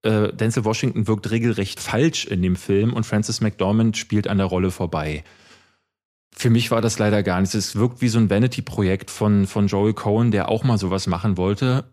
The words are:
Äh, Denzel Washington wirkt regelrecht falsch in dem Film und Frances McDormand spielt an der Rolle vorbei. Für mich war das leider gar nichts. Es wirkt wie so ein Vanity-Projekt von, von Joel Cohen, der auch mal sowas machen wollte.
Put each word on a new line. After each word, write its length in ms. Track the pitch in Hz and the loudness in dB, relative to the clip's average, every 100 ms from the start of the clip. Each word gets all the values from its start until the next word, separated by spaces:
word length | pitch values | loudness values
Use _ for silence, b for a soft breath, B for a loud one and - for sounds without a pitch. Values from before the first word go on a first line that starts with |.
Äh, 320 | 110 110 104 | 2 2 2
Denzel 320 | - 110 117 107 | 0 -2 0 -2
Washington 400 | 117 127 - 107 | 0 -2 -2 0
wirkt 220 | 107 101 | -2 0
regelrecht 500 | 117 117 98 95 - | 0 0 0 -4 -6
falsch 460 | - 110 160 - - | -4 2 2 0 -4
in 160 | 92 | -2
dem 140 | 92 90 | 0 0
Film 380 | - 98 113 | 0 2 2
und 120 | 113 107 | 0 -2
Frances 340 | 107 107 113 | -2 -2 -2
McDormand 580 | 107 - 95 110 113 107 | -2 0 0 4 2 0
spielt 300 | - 107 98 | -2 -2 0
an 120 | 101 | 0
der 80 | 95 | 0
Rolle 240 | 90 92 | 0 -2
vorbei. 520 | 90 87 82 76 76 - b b b b b b _ _ _ _ - | -2 -4 -4 -4 -6 -10 b b b b b b _ _ _ _ -4
Für 140 | 120 | 2
mich 220 | 113 120 | 2 4
war 100 | 113 | 0
das 160 | 113 - | 0 0
leider 240 | 107 104 | 2 2
gar 180 | 95 90 | 0 0
nichts. 140 | 95 | 0
Es 220 | 107 95 101 | -2 -4 0
wirkt 260 | 120 123 | -2 0
wie 60 | 123 | 0
so 100 | 113 | 2
ein 140 | 107 | 2
Vanity-Projekt 800 | 104 123 - - - 95 98 - | 2 0 -2 -8 -2 0 0 -4
von, 340 | - 107 101 95 | -2 2 2 2
von 220 | 107 101 | 0 0
Joel 260 | 98 104 | 2 0
Cohen, 380 | 104 107 107 117 | 0 0 2 2
der 180 | 104 - | 2 0
auch 140 | 110 | 0
mal 160 | 131 107 | 0 0
sowas 260 | 95 92 95 | 0 -2 -2
machen 320 | 85 104 92 | -2 -2 0
wollte. 480 | 92 101 127 127 - | 0 0 0 0 -2